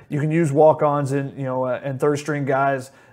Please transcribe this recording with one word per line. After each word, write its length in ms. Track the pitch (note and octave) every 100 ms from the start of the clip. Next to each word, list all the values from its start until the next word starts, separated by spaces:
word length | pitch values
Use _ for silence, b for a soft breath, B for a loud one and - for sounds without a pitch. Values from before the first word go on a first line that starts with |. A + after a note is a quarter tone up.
| B
you 140 | D3
can 80 | D#3
use 220 | D#3+ D#3+
walk-ons 600 | C#3 D#3 D3+ D3+ C#3+ C3+
and, 220 | C#3 C#3 G#2
you 100 | C3
know, 180 | B2+
uh, 180 | B2+ A#2+
and 160 | C#3 C3
third 200 | D3 D3
string 260 | D3 D3 C#3
guys 460 | C3+ C#3 C#3 - b b